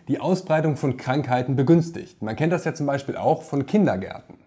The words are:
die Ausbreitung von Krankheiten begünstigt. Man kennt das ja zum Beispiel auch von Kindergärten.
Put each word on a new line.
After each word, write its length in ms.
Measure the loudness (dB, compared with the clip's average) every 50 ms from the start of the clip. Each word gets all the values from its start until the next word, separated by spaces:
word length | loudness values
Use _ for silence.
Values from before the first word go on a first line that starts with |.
| -6 -4
die 140 | -4 -2
Ausbreitung 560 | 0 0 -2 -2 0 0 0 2 2 0 0 0
von 180 | -2 -2 -4
Krankheiten 640 | -2 -2 -2 -2 0 0 0 0 0 0 0 0 2
begünstigt. 640 | 4 6 6 6 4 2 -4 -10 -12 -14 -12 -10
Man 160 | -8 -6 -4 -2
kennt 160 | 0 0 0
das 100 | 0 -2
ja 100 | -4 -4
zum 120 | -2 -2
Beispiel 320 | -2 -2 -2 -2 -4 -6 -2
auch 260 | 0 0 0 0 -2
von 220 | -4 -4 -4 -2
Kindergärten. 680 | 2 2 4 4 4 2 0 -4 -8 -10 -14 -16 -20 -20 -20 _